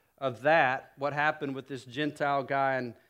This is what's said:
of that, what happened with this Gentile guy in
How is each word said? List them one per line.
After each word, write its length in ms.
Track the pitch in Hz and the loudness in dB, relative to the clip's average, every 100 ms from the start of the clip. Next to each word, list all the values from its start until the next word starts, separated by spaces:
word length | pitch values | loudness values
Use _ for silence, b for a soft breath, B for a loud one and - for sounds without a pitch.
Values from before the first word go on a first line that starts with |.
| b - | b -6
of 260 | 135 110 | -6 0
that, 500 | 139 165 135 131 - - | 4 6 6 2 -6 -6
what 160 | 139 | -4
happened 400 | 143 151 151 139 135 | 0 0 0 -4 -6
with 120 | 127 | -8
this 160 | 135 | -12
Gentile 580 | 127 120 151 143 147 139 | -8 -4 -4 -2 0 0
guy 360 | 127 139 135 131 | -2 0 0 0
in 180 | 123 117 | -4 -10